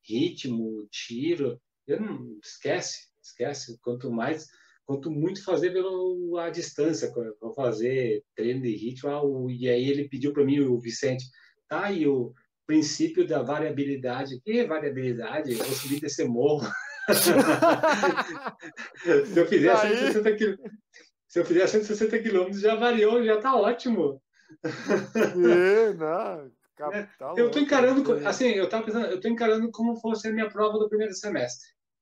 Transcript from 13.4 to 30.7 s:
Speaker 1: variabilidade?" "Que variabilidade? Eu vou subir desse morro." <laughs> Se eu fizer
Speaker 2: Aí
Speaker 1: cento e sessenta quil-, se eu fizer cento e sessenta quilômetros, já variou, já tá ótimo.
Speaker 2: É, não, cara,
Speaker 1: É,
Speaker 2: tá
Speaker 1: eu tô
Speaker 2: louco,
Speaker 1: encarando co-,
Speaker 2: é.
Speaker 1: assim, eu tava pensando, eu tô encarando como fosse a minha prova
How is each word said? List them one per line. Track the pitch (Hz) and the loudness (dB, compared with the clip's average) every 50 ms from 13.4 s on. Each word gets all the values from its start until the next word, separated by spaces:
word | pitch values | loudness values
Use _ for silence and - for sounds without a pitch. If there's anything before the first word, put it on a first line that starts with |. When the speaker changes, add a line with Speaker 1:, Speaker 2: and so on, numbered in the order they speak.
| 120 | -2
Speaker 1:
variabilidade?" | 123 147 151 156 151 135 135 139 139 139 123 123 123 123 135 139 131 131 123 | -2 -2 -2 -2 -2 -2 -2 -2 -2 -2 -4 -4 -4 -4 -4 -6 -8 -10 -10
"Que | - 214 226 240 240 | -4 -2 0 0 0
variabilidade? | 160 156 156 147 143 131 131 131 127 113 110 110 107 - - - 127 | 0 0 -2 -2 -4 -4 -2 -2 -2 -4 -4 -6 -6 -4 -4 -4 -2
Eu | 117 110 | -2 -4
vou | - 135 131 | -4 -4 -4
subir | - - 135 143 147 | -6 -4 -4 -4 -4
desse | 160 143 - - 147 | -4 -6 -4 -2 -2
morro." | 123 117 120 131 151 151 147 - - - - - - - - - - | -2 0 0 2 2 0 0 -2 -6 -8 -10 -10 -12 -14 -6 -2 0
<laughs> | 208 - - 349 - 277 - 320 - - 320 339 294 - - 320 294 202 240 285 - 277 - - 320 277 269 240 - - - - - - - - - - - 175 156 143 139 | 2 2 4 4 4 4 4 4 4 4 4 4 4 4 2 2 2 2 2 0 0 0 -4 -6 -8 -10 -10 -12 -12 -14 -16 -18 -16 -16 -16 -16 -16 -6 0 4 4 4 4
Se | 208 185 170 | 4 4 2
eu | 170 - | 4 4
fizer | 208 160 143 185 | 4 4 6 6
Speaker 2:
Aí | 226 220 | 6 6
Speaker 1:
cento | 214 208 220 | 6 4 2
e | 247 269 269 208 | 2 2 2 2
sessenta | 214 208 220 208 | 2 2 2 2
quil-, | - 220 202 196 - 254 220 - - _ _ _ - - _ _ _ _ _ | 2 2 0 -2 -4 -8 -16 -18 -20 _ _ _ -20 -20 _ _ _ _ _
se | - 175 | -2 0
eu | 165 | 2
fizer | - 165 175 190 - | 4 4 4 4 4
cento | - 214 208 | 4 2 2
e | 214 | 0
sessenta | 208 202 220 214 240 220 | 0 0 0 2 2 0
quilômetros, | 233 220 196 180 185 190 202 196 | 0 2 2 2 2 0 0 2
já | 202 214 226 | 2 2 4
variou, | 214 233 240 233 220 208 214 233 247 226 | 4 2 2 4 4 4 4 4 4 4
já | 220 214 214 | 4 2 2
tá | - 262 262 | 2 2 4
ótimo. | 226 196 233 240 - - 254 220 185 156 139 135 - _ _ _ _ _ - - - - | 4 4 2 0 0 -2 -2 0 0 0 0 -2 -4 _ _ _ _ _ -20 -14 -10 -8
Speaker 2:
É, | 156 - - - - 202 - - - - 226 220 - 175 180 175 170 175 175 185 190 202 220 226 214 190 | -8 -8 -6 -2 0 0 0 -2 -2 0 0 2 2 4 4 6 6 6 6 6 6 6 6 4 4 2
não, | 165 160 156 165 190 220 208 185 156 139 127 - _ _ _ _ | -2 -2 -2 -2 -2 -4 -4 -8 -10 -12 -16 -20 _ _ _ _
cara, | - 147 151 202 208 | -10 -8 -6 -6 -6
Speaker 1:
É, | 208 - _ - | -8 -10 _ -12
Speaker 2:
tá | 131 143 | -10 -4
Speaker 1:
eu | 175 | 0
tô | 208 240 | 2 2
Speaker 2:
louco, | 233 - 294 | 2 2 0
Speaker 1:
encarando | 285 277 294 262 247 254 269 277 - | 0 2 4 4 6 6 4 4 2
co-, | 453 - | 2 2
Speaker 2:
é. | - - | 0 0
Speaker 1:
assim, | 202 185 - 262 240 | 0 0 2 2 2
eu | 214 196 185 180 | 2 2 0 0
tava | 226 226 214 | 0 -2 -4
pensando, | 214 214 233 214 175 | -2 -2 -2 -2 -2
eu | 185 185 | -4 -4
tô | - 226 | -2 -2
encarando | 233 226 233 220 220 220 226 233 | -2 0 2 2 2 2 0 -2
como | - - 226 233 233 226 | -2 -2 -2 -2 -2 -2
fosse | - 226 226 208 214 220 | -4 -4 -4 -2 -2 -4
a | |
minha | 220 226 220 208 | -2 -2 -2 -2
prova | - 208 214 214 | -2 0 0 0